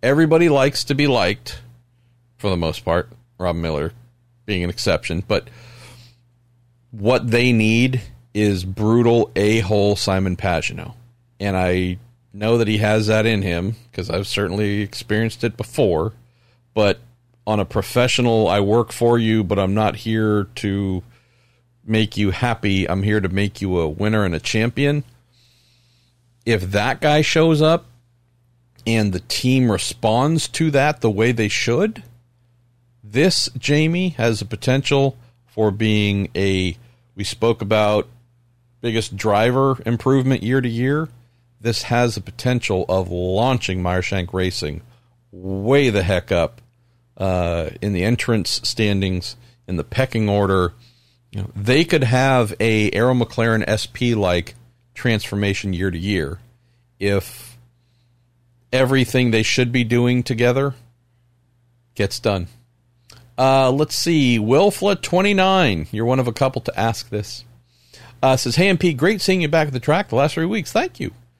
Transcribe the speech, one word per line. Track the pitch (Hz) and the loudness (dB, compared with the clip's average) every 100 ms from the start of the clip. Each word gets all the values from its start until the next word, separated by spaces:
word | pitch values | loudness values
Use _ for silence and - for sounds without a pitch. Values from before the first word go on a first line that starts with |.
Everybody | 120 143 160 160 170 | 2 2 4 4 4
likes | 139 135 - - | 4 2 0 -4
to | 135 | 0
be | 147 | 2
liked, | 123 90 107 - - - - _ _ _ _ _ _ | 2 0 -2 -8 -18 -18 -20 _ _ _ _ _ _
for | 104 | -4
the | 90 | -2
most | 82 78 | -2 -4
part, | - 85 - - _ _ | -2 -2 -2 -12 _ _
Rob | 90 85 | -4 -4
Miller | 82 76 78 - - _ _ _ - | -4 -4 -6 -8 -20 _ _ _ -6
being | 98 | -4
an | 87 | -4
exception, | - - 87 - 82 - | -4 -2 -2 -2 -8 -2
but | 101 - - - - - - - _ _ _ _ _ _ _ _ | -4 -4 -20 -20 -20 -20 -20 -20 _ _ _ _ _ _ _ _
what | 113 104 123 120 | -4 0 2 2
they | 117 127 | 2 2
need | 117 110 113 127 127 - - _ | 4 4 4 2 0 -6 -20 _
is | 104 104 95 92 | -2 0 0 -4
brutal | 95 107 117 117 117 - - | -2 2 4 4 4 2 0
a-hole | 104 113 90 104 101 101 | 2 2 2 2 2 0
Simon | - 95 95 90 | 0 0 -2 -2
Pagenaud. | 98 82 - 82 82 - - _ _ _ | -2 -2 -4 -10 -14 -18 -20 _ _ _
And | 101 92 | -4 0
I | 92 92 92 90 - _ _ | 0 0 -2 -6 -12 _ _
know | 101 107 120 | -6 0 2
that | 110 | 2
he | 107 | 2
has | 107 110 107 | 2 2 2
that | 110 110 | 2 2
in | 110 | 0
him, | 95 85 95 113 - | -2 -2 -4 -8 -12
'cause | - 87 | -12 -6
I've | 82 101 | -6 -6
certainly | - 101 98 104 101 | -4 -4 -2 -2 -2
experienced | 101 - - 107 113 - | -6 -10 -4 -2 -2 -4
it | 120 110 | -6 -6
before, | - - 117 80 82 - _ _ _ _ _ | -10 0 0 2 -2 -6 _ _ _ _ _
but | - 104 95 - _ _ _ - | 0 0 0 -8 _ _ _ -4
on | 107 | -2
a | 95 | -2
professional, | - 95 127 123 - 123 113 101 | -4 -2 0 0 2 2 2 2
I | 101 | 2
work | 101 113 110 | 2 2 0
for | - 117 120 | 0 2 4
you, | 113 110 | 2 0
but | 95 101 | 0 0
I'm | 95 | 0
not | 101 107 107 | 0 0 -2
here | 110 110 110 104 98 - | -4 -2 0 0 -2 -6
to | 104 98 98 92 - _ _ _ _ _ _ _ - | -4 -2 -2 -4 -8 _ _ _ _ _ _ _ -2
make | 110 107 - | 0 0 0
you | 104 | -2
happy. | 92 120 113 101 95 95 | 0 -2 -2 0 0 0
I'm | 95 | -2
here | 98 107 | 0 0
to | 95 | 0
make | 95 101 - | -2 -4 -4
you | 98 90 | -4 -2
a | 80 | -2
winner | 80 104 110 | -2 -2 0
and | 98 | 0
a | 82 | -2
champion. | - 110 117 123 143 143 - _ _ _ _ _ _ _ _ _ _ _ _ _ - | -4 -2 -2 0 0 0 -6 _ _ _ _ _ _ _ _ _ _ _ _ _ -2
If | 110 92 | -2 0
that | 101 110 - | -2 0 0
guy | 151 151 | 2 2
shows | 151 165 165 156 | 2 2 2 4
up | 156 170 - _ _ _ _ _ _ _ _ _ - | 4 2 -2 _ _ _ _ _ _ _ _ _ -2
and | 113 107 | 2 2
the | 92 | -2
team | - - 127 131 123 | -6 -4 0 2 2
responds | 95 - - 113 113 143 160 - | 0 -2 -2 0 2 2 0 -4
to | - 160 | -2 0
that | 143 143 151 | 2 0 0
the | 117 | -2
way | 101 117 | 2 0
they | 120 107 | 2 -2
should, | - - 120 208 220 - - _ _ _ _ _ _ _ _ | -2 -2 0 0 -4 -18 -20 _ _ _ _ _ _ _ _
this, | 104 110 175 - - - | -6 2 2 2 -4 -6
Jamie, | - 147 156 175 185 | 0 2 2 0 -2
has | 156 117 110 | 0 0 0
the | 98 | -4
potential | - - 131 139 143 139 - - _ _ | -4 0 0 2 2 2 -2 -20 _ _
for | - 107 | 0 0
being | 101 110 104 104 101 98 - | 2 0 2 2 0 -2 -2
a, | 98 95 92 87 - _ _ - | 0 0 -2 -6 -16 _ _ -10
we | |
spoke | 101 - 113 113 | -10 -2 -2 0
about | 101 107 104 107 - - _ _ _ _ _ _ | 0 2 2 0 -2 -12 _ _ _ _ _ _
biggest | 120 113 107 98 | -4 -4 -4 -4
driver | 110 101 113 127 135 131 - | 0 4 4 2 2 0 -2
improvement | 120 - 135 131 131 | -2 2 2 2 0
year | 110 131 | 0 0
to | 123 | 0
year. | 113 131 147 160 - _ _ _ _ | -2 0 0 -4 -10 _ _ _ _
This | 113 110 | -4 -4
has | - 120 120 107 | 0 2 2 -2
the | |
potential | - - 127 127 - 92 - | -12 -6 -2 -2 -2 -4 0
of | 92 90 | -2 -2
launching | 90 90 95 123 127 - 92 | -4 -2 0 2 0 -2 -4
Meyershank | 90 90 90 98 90 | -2 -2 -2 -4 -4
Racing | 92 92 - 78 76 - _ _ _ _ | -2 -2 -4 -8 -8 -14 _ _ _ _
way | 92 92 95 104 139 135 | -16 -8 -6 2 4 4
the | 104 | 2
heck | 87 92 - | 2 0 0
up, | 90 82 - _ _ _ _ _ - | 0 -2 -4 _ _ _ _ _ -6
uh, | 95 90 85 85 80 - | -2 0 0 -2 -6 -6
in | 101 | -4
the | 95 | -2
entrance | 95 123 - 113 85 - | 0 0 0 -2 -2 -4
standings, | - - 107 98 95 90 - - - _ - | -6 -2 0 0 -2 -4 -8 -16 -20 _ -8
in | 87 | -6
the | |
pecking | 71 - 131 117 104 | -4 -4 -2 0 0
order. | 101 98 95 87 - - _ _ _ _ | 2 2 2 0 -4 -20 _ _ _ _
You | 101 | -12
know, | 98 - | -10 -6
they | 101 135 170 | 0 2 2
could | 165 | 2
have | 127 127 131 131 110 - | 2 2 2 2 0 0
a | 113 110 104 | 0 2 0
Arrow | - 120 | 0 0
McLaren | 123 113 - 117 113 - | 0 -2 -2 0 0 0
S | 107 - | -2 -4
P-like | - 123 113 95 87 85 - - _ _ - | -4 -2 0 2 0 -2 -14 -20 _ _ -6
transformation | 127 110 - 101 101 98 101 | -2 -2 -2 -4 -2 -2 -4
year | 90 95 | -4 -4
to | 87 | -4
year | 95 98 71 85 - _ _ _ _ _ | -4 -2 -4 -8 -16 _ _ _ _ _
if | 101 101 - - - - _ _ _ _ _ _ _ _ _ _ _ | -2 -2 -4 -16 -20 -20 _ _ _ _ _ _ _ _ _ _ _
everything | 127 127 135 123 131 123 | 0 2 2 2 2 2
they | 110 | 2
should | 110 - 123 | 2 0 0
be | 123 | 0
doing | 117 120 123 123 | 0 2 2 0
together | 123 113 120 123 139 131 - _ _ _ _ _ _ _ _ _ _ - | 0 0 2 2 -2 -4 -18 _ _ _ _ _ _ _ _ _ _ -4
gets | 101 - | -4 -2
done. | 117 98 90 - _ _ _ _ _ - _ - | -2 -2 -4 -12 _ _ _ _ _ -20 _ 0
Uh, | 131 135 131 | 2 4 4
let's | 135 151 - | 2 -2 -2
see. | - 165 131 120 | 0 2 4 2
Wilfla | 107 135 202 196 196 196 | 4 4 4 2 -2 -2
twenty-nine, | - 175 202 196 190 190 156 90 78 | 0 0 2 2 2 4 2 0 -4
you're | 107 113 | -4 0
one | 131 | 0
of | 123 | 0
a | |
couple | 110 131 - | 0 -2 -2
to | - - | -8 -2
ask | 113 107 - | -2 -2 -6
this. | 107 104 - - _ _ _ _ - - - | -8 -8 -14 -20 _ _ _ _ -20 -20 -2
Uh, | 131 131 | 0 2
says, | - 117 | 0 0
"Hey, | 190 | 2
M | 180 | 2
P, | 180 | 0
great | 139 165 214 | 2 0 0
seeing | - 190 | 0 0
you | 160 | 2
back | 160 156 | 0 0
at | |
the | 127 | -2
track | - 165 208 | 0 0 0
the | 113 | 0
last | 143 - | 0 0
three | 165 | -4
weeks." | 214 156 | -4 -2
Thank | - 359 - | -2 -2 -6
you. | - - _ _ | -12 -12 _ _